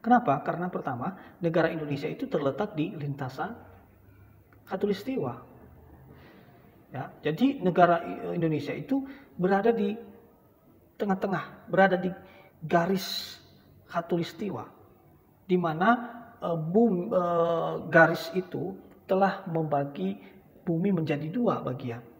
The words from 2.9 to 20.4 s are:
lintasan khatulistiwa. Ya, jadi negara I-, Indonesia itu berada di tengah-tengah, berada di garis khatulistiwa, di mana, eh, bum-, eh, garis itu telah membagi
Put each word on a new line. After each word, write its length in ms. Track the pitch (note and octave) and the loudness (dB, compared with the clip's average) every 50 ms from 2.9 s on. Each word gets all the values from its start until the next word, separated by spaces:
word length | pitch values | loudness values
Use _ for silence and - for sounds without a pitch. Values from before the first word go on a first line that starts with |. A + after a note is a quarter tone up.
| - | -4
lintasan 560 | D#3 C#3 C#3+ C#3 - C#3 B2+ - - D#3+ F#3+ A#3+ - - - - - - _ _ _ _ - - - - - - - - _ - - _ | -6 -6 -6 -6 -6 -8 -10 -6 -8 -8 -8 -8 -14 -16 -20 -20 -20 -20 _ _ _ _ -20 -20 -20 -20 -20 -20 -20 -20 _ -20 -20 _
khatulistiwa. 800 | - - F#3+ F#3 G#3 G3+ - - - C4+ A#3+ D#3 B2 A#2 - - - - - - - - - - - - - - - - - - - - - - - - - _ - - - - _ | -10 -6 -4 -2 -2 -2 -2 -4 -6 -6 -4 -4 -6 -6 -10 -14 -20 -20 -20 -20 -20 -20 -20 -20 -20 -20 -20 -20 -20 -20 -20 -20 -20 -20 -20 -20 -20 -20 -20 _ -20 -20 -20 -20 _
Ya, 220 | - C3+ - - - - - | -12 -10 -10 -10 -14 -6 -4
jadi 380 | D3 D#3 - A#3+ C#4 C4+ - F3 | -4 0 2 2 2 2 2 0
negara 400 | F3+ E3 F3 F3 E3+ E3+ E3+ - | 0 6 6 6 6 6 2 0
I-, 380 | - - - - E3+ E3+ F3 | -6 -10 -8 -6 -6 -4 0
Indonesia 320 | E3 E3 D#3 D3 - - - | 0 0 0 0 -2 -4 -6
itu 320 | - E3 - C4+ C#4 C4+ - - - - - - | -8 -4 -2 -2 -2 -2 -4 -12 -18 -20 -20 -8
berada 340 | - F3 F#3 G3 G3 G3+ A#3 | -2 0 2 2 4 4 2
di 240 | A#3 G#3 G#3 G3+ G#3+ - - - - - - - _ _ _ _ _ _ _ _ - _ _ _ _ | 2 2 0 -2 -2 -6 -10 -18 -20 -20 -20 -20 _ _ _ _ _ _ _ _ -20 _ _ _ _
tengah-tengah, 720 | _ A#3 G3+ F#3+ F#3+ - F#3+ F#3+ D#3+ - - - - - - | _ -2 -2 -2 -2 -2 -4 -4 -4 -6 -8 -14 -20 -12 -2
berada 240 | E3 F3+ F#3+ G3 F#3 F3+ | 4 4 6 6 4 2
di 100 | F#3 F#3 F3 - - - - - - - _ _ - | 0 -4 -6 -6 -16 -20 -20 -20 -20 -20 _ _ -6
garis 760 | D3+ - E3+ E3+ F3 G3 F#3 - - - - - - - - - - - - _ _ - - - | 2 2 2 4 4 0 -2 -2 -6 -8 -8 -10 -10 -16 -18 -20 -20 -20 -20 _ _ -20 -20 -20
khatulistiwa, 800 | _ - F3 E3+ - F#3 E3+ E3 - - - G#3+ G3+ C#3 A#2+ G#2+ - - - - - - _ _ - _ _ _ _ _ _ _ | _ -6 -6 -2 0 0 -2 -2 -2 -6 -8 -8 -6 -6 -8 -10 -12 -16 -20 -20 -20 -20 _ _ -20 _ _ _ _ _ _ _
di 100 | - F#3 F3+ | 2 2 2
mana, 280 | F3 E3 D3+ D#3 F3+ A3 A#3+ A#3+ - - - - - - - - | 2 0 0 2 4 4 4 2 0 -10 -14 -16 -18 -20 -16 -8
eh, 180 | - F3 E3+ D#3+ | -4 -4 -2 -2
bum-, 540 | D#3 D#3+ F3 G#3+ A#3+ A#3 F#3+ F3 F3 - F3 | -4 2 4 4 6 6 4 0 -2 0 0
eh, 640 | F#3 F3+ F3 F3 E3+ E3 E3+ E3+ E3 E3+ D#3+ D#3+ - - E3 C#3+ | 2 2 2 2 2 2 2 2 0 0 -2 -4 -6 -6 4 8
garis 400 | E3 D#3+ D#3 E3+ E3 - - - | 8 8 8 6 0 -4 -6 -6
itu 420 | F#3+ F#3 - - C#3 - F#3+ F#3+ - - - - - - | -6 -6 -6 -8 -8 -6 -6 -8 -12 -16 -20 -20 -20 -2
telah 400 | - G3 F#3+ G3 F#3+ F#3 - - F#3 | 0 2 4 4 2 0 -2 -8 -4
membagi 680 | E3 E3 D#3+ D3+ C#3+ C#3 C#3+ C#3+ - - F#3 F#3+ G3+ - - - - - | -4 -2 -2 0 0 -2 -2 -2 -6 -6 -6 -6 -6 -8 -14 -20 -20 -20